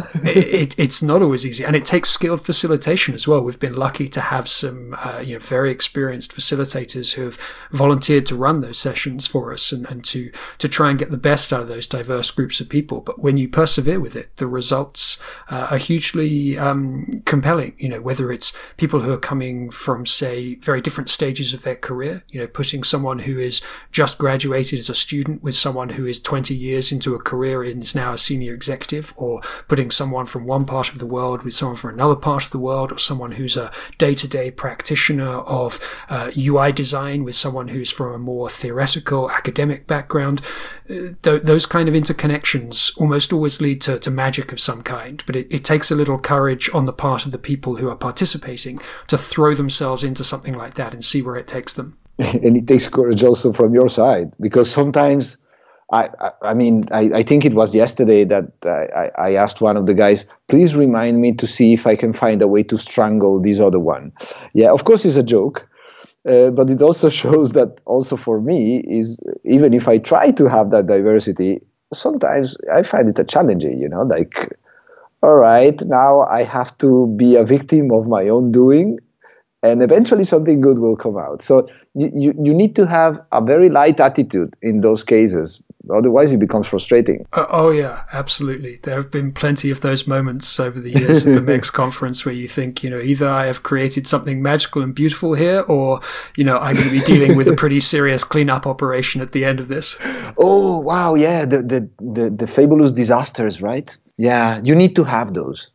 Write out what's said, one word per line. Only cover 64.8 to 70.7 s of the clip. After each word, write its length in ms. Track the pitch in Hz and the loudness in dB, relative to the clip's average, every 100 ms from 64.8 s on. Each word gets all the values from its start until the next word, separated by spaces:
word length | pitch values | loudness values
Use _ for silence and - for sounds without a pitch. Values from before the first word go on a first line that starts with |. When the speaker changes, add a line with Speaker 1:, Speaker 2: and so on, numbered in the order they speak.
| - | 6
Speaker 1:
course 180 | 226 | 4
it's 140 | 185 139 | 6 2
a 60 | |
joke, 440 | 120 113 110 175 - _ - - - _ - | 4 2 2 -4 -16 _ -20 -20 -20 _ 4
uh, 240 | 123 127 | 6 6
but 180 | 123 131 | 6 2
it 120 | 131 | 6
also 280 | 147 170 160 | 4 6 2
<laughs> 120 | 143 | 2
shows 300 | 123 156 139 | 2 4 4
that 280 | 117 113 - - | 4 2 -2 -2
also 300 | 127 131 123 | -2 0 -6
for 240 | - 110 | -2 -2
me 380 | 117 170 110 123 - | 0 0 2 0 0
is, 320 | 113 113 113 50 50 | -2 -2 -6 -12 -10
even 300 | - 135 147 | 2 4 6
if 140 | 120 123 | 4 4
I 80 | 113 | 2
try 340 | 110 165 - | 4 2 4
to 160 | - 139 | 4 4
have 240 | 117 104 | 4 4